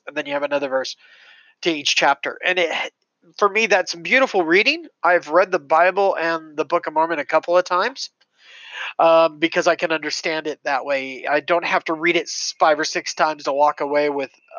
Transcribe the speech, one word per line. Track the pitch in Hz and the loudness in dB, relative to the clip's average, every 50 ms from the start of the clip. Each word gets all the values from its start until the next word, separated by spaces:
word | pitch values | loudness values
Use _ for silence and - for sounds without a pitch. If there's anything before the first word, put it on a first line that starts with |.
| _ | _
and | 143 143 151 | -10 -10 -8
then | 143 | -6
you | 143 143 | -6 -4
have | 143 143 | -4 -4
another | 139 143 143 143 131 | -2 -2 -4 -2 -2
verse | 131 - - - - - _ _ - - - - - - _ _ _ _ | -2 -4 -4 -6 -10 -14 _ _ -20 -20 -20 -20 -20 -20 _ _ _ _
to | - 175 | -4 -4
each | 160 147 143 - - | -4 -2 -2 -2 0
chapter. | - 175 143 139 - - 135 - - - | 2 2 2 2 0 -2 -6 -8 -4 -4
And | 175 180 180 | -2 0 0
it, | 170 156 - - - - - _ _ _ _ _ _ 170 _ - | 0 -2 -2 -4 -6 -8 -10 _ _ _ _ _ _ _ _ -2
for | 208 202 | 0 0
me, | 190 220 226 185 | 2 0 2 2
that's | 202 185 175 - - | 2 2 0 -2 -8
beautiful | 170 165 175 226 262 262 - - 190 165 | -10 -4 0 2 2 2 2 2 0 2
reading. | 156 170 196 214 262 302 339 320 - - _ | 4 4 4 4 2 0 -2 -6 -14 -10 _
I've | - 170 180 170 - 147 | 2 2 2 2 2 2
read | 156 180 208 190 | 2 2 2 2
the | 180 170 | 0 -4
Bible | 143 139 160 160 175 185 180 202 196 196 - - | -2 2 2 4 4 4 4 2 2 2 0 0
and | 160 165 165 160 160 160 151 151 | -2 -2 -2 -4 -6 -8 -6 -6
the | 151 | -4
Book | 139 170 175 170 160 | -2 -2 -2 -2 -2
of | 156 | 0
Mormon | 156 160 165 170 147 | 0 0 0 0 -4
a | 135 | -2
couple | - 160 160 - 170 175 180 | 0 0 0 0 2 2 2
of | 175 | 2
times, | - 180 180 208 247 269 - - - _ _ _ _ _ _ _ - - - - - - - - - - - | 2 0 -2 -2 -2 -4 -8 -12 -14 _ _ _ _ _ _ _ -20 -20 -20 -20 -16 -14 -12 -12 -6 0 2
um, | 156 165 165 165 165 160 151 151 | 4 6 6 6 6 4 2 0
because | 160 165 - 180 156 | -2 -2 0 0 2
I | 175 165 | 2 2
can | - 180 165 160 | 2 0 -2 -2
understand | 156 147 151 - - - 175 160 156 151 | -4 -4 -6 -8 -6 -4 -4 -4 -4 -4
it | 156 147 - - | -6 -8 -6 -4
that | 147 139 127 123 | -4 -4 -2 -2
way. | 143 139 135 131 135 131 123 120 | -2 -4 -4 -4 -6 -10 -8 -4
I | 135 143 151 | -2 -2 -2
don't | 143 - 175 170 170 | 0 0 -2 -2 0
have | - 190 175 - | 0 -2 -2 -2
to | - 165 | -2 -4
read | 156 160 170 165 165 | -2 0 0 0 0
it | - | -2
s-, | - - - - - - - | -4 -6 -8 -8 -8 -2 2
five | 185 160 151 147 | 2 2 4 2
or | 156 | 0
six | - - 175 - - - | -2 -4 -6 -6 -6 -2
times | - 170 156 156 147 143 | 0 0 0 0 -2 -4
to | 151 135 | -4 0
walk | 139 147 151 147 - | 2 2 2 2 0
away | 151 139 147 147 147 147 | -4 -2 0 0 2 0
with, | 139 139 135 123 _ _ _ _ - | 0 -2 -4 -6 _ _ _ _ -4